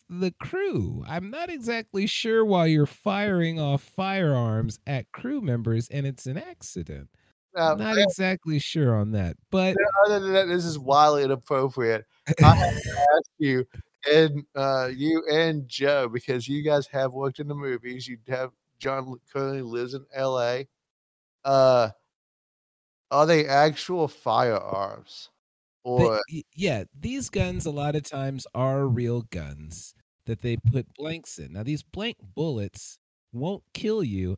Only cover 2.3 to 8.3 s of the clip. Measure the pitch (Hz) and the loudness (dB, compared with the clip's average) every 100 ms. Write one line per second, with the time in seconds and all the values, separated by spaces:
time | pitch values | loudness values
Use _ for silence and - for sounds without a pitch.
2.3 | 226 214 185 165 156 143 - 202 196 208 | 4 4 4 4 4 2 -2 -4 -2 0
3.3 | 180 165 165 143 139 - - 190 196 160 | 0 0 -2 0 -2 -2 -6 -4 0 2
4.3 | 127 113 110 113 - - 135 - - 247 | 2 0 0 -2 -6 -6 -8 -8 -10 -6
5.3 | 285 175 120 113 113 120 143 139 131 127 | -4 -2 -2 0 -2 -2 -4 -6 -6 -8
6.3 | 165 359 349 - 90 78 71 69 _ _ | -8 -10 -16 -12 -10 -10 -12 -14 _ _
7.3 | _ _ 175 160 156 214 214 202 180 185 | _ _ 0 2 2 0 2 2 2 -2